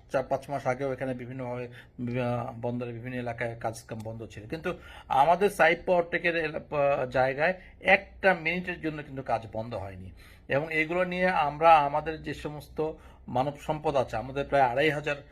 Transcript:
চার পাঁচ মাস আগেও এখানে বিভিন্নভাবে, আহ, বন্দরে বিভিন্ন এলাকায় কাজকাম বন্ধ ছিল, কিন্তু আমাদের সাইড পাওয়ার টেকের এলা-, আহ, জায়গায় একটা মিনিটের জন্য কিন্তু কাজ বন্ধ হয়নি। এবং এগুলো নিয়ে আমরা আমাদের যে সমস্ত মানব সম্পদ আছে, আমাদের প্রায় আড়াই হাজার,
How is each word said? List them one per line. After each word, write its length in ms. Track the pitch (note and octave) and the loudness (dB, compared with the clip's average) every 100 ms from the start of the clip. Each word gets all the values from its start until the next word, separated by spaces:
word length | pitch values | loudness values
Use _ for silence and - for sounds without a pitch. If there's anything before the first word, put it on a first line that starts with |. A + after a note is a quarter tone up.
| - | -4
চার 120 | C3+ | -4
পাঁচ 260 | B2+ C3+ - | -2 -4 -4
মাস 180 | C#3 C3 | -4 -2
আগেও 260 | B2+ C#3 | -2 -2
এখানে 200 | B2+ C3 | -4 -4
বিভিন্নভাবে, 540 | B2+ B2 C3 B2 B2 B2 A#2+ - - A#2+ B2 | -6 -8 -10 -8 -8 -10 -14 -18 -8 -4 -2
আহ, 320 | A#2+ A#2+ B2 A#2 | 0 -2 -4 -6
বন্দরে 300 | A#2+ A#2+ B2 | -4 -4 -6
বিভিন্ন 260 | A#2 B2 B2+ | -8 -8 -6
এলাকায় 380 | A#2+ A#2 A#2 A2+ | -6 -4 -6 -4
কাজকাম 400 | A#2 A2 - A2+ | -6 -6 -10 -10
বন্ধ 240 | A2 A#2 A2 | -10 -10 -12
ছিল, 200 | - G#2+ | -14 -10
কিন্তু 260 | D#3+ F3 - - - - | -8 -6 -8 -12 -16 0
আমাদের 420 | C3+ D3 F3 G3+ | 4 6 6 4
সাইড 360 | G3 D#3+ F3 - | 6 4 4 2
পাওয়ার 180 | F3+ E3+ | 2 2
টেকের 240 | E3+ F3 E3 | 0 0 0
এলা-, 400 | D#3 D3+ - D3 | -2 -4 -4 0
আহ, 300 | C#3+ C#3+ C3 | 2 2 0
জায়গায় 480 | B2+ C3 C3+ E3 F#3 - - | 2 2 2 0 -2 -8 -4
একটা 520 | F3+ G3 - - G3 | 4 4 2 0 2
মিনিটের 480 | F3 D#3+ F3+ F3+ E3 | 2 0 -2 -4 -6
জন্য 220 | D#3 D3+ | -6 -6
কিন্তু 180 | D3 C3+ | -8 -8
কাজ 260 | B2+ A2+ A2 | -4 -4 -4
বন্ধ 240 | G#2+ A#2 A2 | -8 -6 -8
হয়নি। 360 | G2 F#2 F#2 - - - - | -8 -12 -14 -16 -20 -16 -2
এবং 260 | C3+ D#3+ | -2 0
এগুলো 300 | D#3 D#3 F3 | 0 0 0
নিয়ে 240 | F3+ F3+ F#3 | 0 2 2
আমরা 500 | F3 D3 D3 E3 D#3+ | 4 0 6 8 8
আমাদের 460 | C#3+ D3 D#3 D#3 | 8 0 -2 -6
যে 100 | D3+ | -8
সমস্ত 580 | C#3+ D#3 D3+ - - D#3 D#3+ - - - | -8 -8 -10 -10 -6 -6 -6 -16 -20 -6
মানব 300 | B2 C#3+ C#3+ | -2 -2 -4
সম্পদ 340 | - D#3 D#3 C#3 | -6 -4 0 0
আছে, 220 | A#2 A2+ | 0 -2
আমাদের 280 | B2+ C3+ C#3 | -6 -6 0
প্রায় 180 | C#3 | 4
আড়াই 260 | B2+ B2 D#3 | 4 4 2
হাজার, 260 | D3 D3 C#3+ - | 2 -2 -6 -10